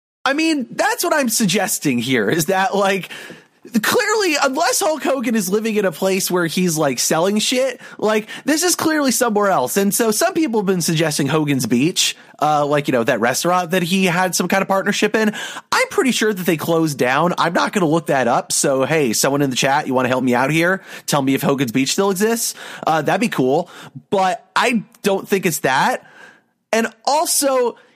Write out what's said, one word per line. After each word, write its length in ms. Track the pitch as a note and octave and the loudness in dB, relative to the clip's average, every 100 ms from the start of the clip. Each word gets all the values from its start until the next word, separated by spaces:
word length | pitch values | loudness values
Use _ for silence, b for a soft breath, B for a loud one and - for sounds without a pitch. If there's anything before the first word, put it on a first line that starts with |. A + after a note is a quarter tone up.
| _ _ | _ _
I 120 | B3+ | -4
mean, 340 | C#4 D#4+ D4+ A#3 | 0 0 0 -4
that's 320 | - F#4 A4+ | -4 -2 -2
what 120 | F4 | 0
I'm 160 | D#4+ B3+ | 0 0
suggesting 680 | - G#3+ G3 F#3+ - D#3 A#2+ | 0 0 0 -2 -2 -2 -2
here, 300 | A#2 B2+ G2+ | 0 0 2
is 180 | D#3 D#3 | 0 0
that, 280 | F#3+ F#3+ | 0 0
like, 360 | G3 G3 G3 - B B B B B - A3+ | 0 0 -2 -6 B B B B B -4 -2
clearly, 540 | G#3+ A4 G#4 A4 F#4+ C#4+ | 0 0 0 0 0 0
unless 380 | C#4 C4+ F4 B4+ | 0 0 0 0
Hulk 240 | F#4+ D#4 | 0 -2
Hogan 320 | E4 C4+ B3 | -2 -2 0
is 140 | A3+ F3+ | -2 0
living 280 | G#3 A3 G#3 | -2 0 0
in 100 | F#3+ | -2
a 60 | |
place 380 | E3 F#3+ G3 - | 0 0 0 0
where 140 | F3+ | 0
he's, 320 | E3 F#3 F3+ D#3 | 0 0 0 2
like, 220 | D3 B2 | 0 0
selling 400 | - D#3+ F#3 G#3 | 0 2 2 0
shit, 420 | - B3+ C4 - B B | 0 0 -2 -4 B B
like, 320 | G#3 A3 G#3+ B | 0 0 -2 B
this 180 | - D4+ | -2 0
is 140 | F4+ - | 0 0
clearly 360 | D#4+ D#4 C#4 | 0 2 0
somewhere 360 | A3 A#3+ G#3 G3+ | 0 0 2 2
else. 300 | E3+ B2+ G3+ | 2 0 0
And 160 | G3+ | 0
so 160 | - A3+ | 0 0
some 240 | G#3+ E4+ | 2 0
people 260 | E4+ D#4 A3+ | 0 0 0
have 60 | F#3+ | 0
been 160 | F#3 | 0
suggesting 440 | - D#3+ D#3+ D3 C#3 | 0 0 0 0 0
Hogan's 380 | D#3 D3 C#3 | 0 0 -2
Beach, 520 | A#2+ A#2+ D3+ - - B B - | 0 2 2 0 -2 B B -4
uh, 280 | D3+ D3+ D3 | 0 2 2
like, 200 | D3 C#3+ | 0 0
you 60 | |
know, 100 | B2+ | 0
that 160 | A#2 A#2+ | 2 2
restaurant 520 | A#2 C3 E3+ F3+ F3 | 2 0 0 0 0
that 120 | F#3 | -2
he 220 | F3 F#3+ | 0 2
had 300 | F#3+ E3+ F#3 | 2 2 0
some 120 | F3 F3+ | 0 0
kind 140 | G3 | 0
of 80 | F#3+ | 0
partnership 480 | G3 F#3+ G3+ G#3 A3 | 0 0 0 0 2
in. 180 | G#3+ G#3+ B B B | 0 -2 B B B
I'm 160 | A4+ B4+ | -2 0
pretty 240 | - C4+ | 0 0
sure 220 | - G#3+ | 0 0
that 100 | F#3+ | 0
they 140 | F3+ D#3+ | -2 -2
closed 400 | D3 E3 D#3+ C3+ | 0 0 0 0
down. 340 | B2+ C3+ F3 - | 0 2 2 2
I'm 160 | D#3 | 0
not 180 | F3 G#3+ | 0 -2
gonna 160 | G#3+ E3+ | 0 2
look 180 | E3 D#3+ | 2 2
that 220 | C#3 A#2+ | 0 2
up. 240 | D3 - | 0 0
So, 320 | - D3+ C3+ | -2 0 0
hey, 300 | C3 D#3+ C3 | 2 2 0
someone 260 | G#2 C#3+ C#3+ | 2 0 2
in 80 | C#3+ | 0
the 80 | B2 | 0
chat, 300 | C3+ C#3+ D3 | 0 0 0
you 80 | |
wanna 140 | B2+ B2+ | 0 0
help 140 | C3 | 0
me 120 | B2+ | 2
out 160 | A#2+ C3+ | 2 2
here? 320 | D#3+ E3+ F#3+ B B - | 2 0 -2 B B -2
Tell 160 | D3+ | 0
me 100 | C3+ | 0
if 60 | C3+ | 0
Hogan's 320 | - C#3 C#3 | 0 0 0
Beach 200 | C3 C3+ | 0 -2
still 180 | - G3 | 0 0
exists. 440 | F#3 G#3+ A#3 - B B B - | 0 0 -2 -6 B B B -2
Uh, 140 | D#3 | 0
that'd 220 | D3 F#3 | 0 0
be 60 | A3+ | 0
cool. 420 | - B2+ D3 F3+ B B - _ | 0 2 2 -2 B B -20 _
But 360 | G3+ F#3 F3+ - | 0 0 -2 -4
I 300 | - A3 A#3+ - - | 0 2 0 -4 -6
don't 240 | G3+ G3 - | -2 -2 0
think 200 | G3 F3+ | 0 0
it's 140 | D3+ | -2
that. 460 | C#3+ C3+ G3+ - B B B B B _ _ | 0 2 2 -2 B B B B B _ _
And 140 | A3 A3+ - | -2 -2 -4
also, 720 | - D4 E4 - C#4 C4 A#3+ - b | 0 0 0 0 0 2 0 -4 b